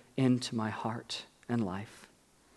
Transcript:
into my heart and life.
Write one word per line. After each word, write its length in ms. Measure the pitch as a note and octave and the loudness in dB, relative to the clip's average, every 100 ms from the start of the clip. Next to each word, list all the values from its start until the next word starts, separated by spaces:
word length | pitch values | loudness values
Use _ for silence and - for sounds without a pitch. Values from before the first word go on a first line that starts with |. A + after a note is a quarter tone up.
| - - | -8 2
into 380 | B2+ B2+ - | 4 4 2
my 160 | A#2 A2 | -2 -2
heart 540 | G#2 A2+ A#2 - - - - - | -2 -4 -4 -6 -8 -10 -12 -2
and 200 | A#2+ G2 | 0 0
life. 400 | F#2+ G#2+ - - - _ _ - | -2 -8 -14 -20 -20 _ _ -20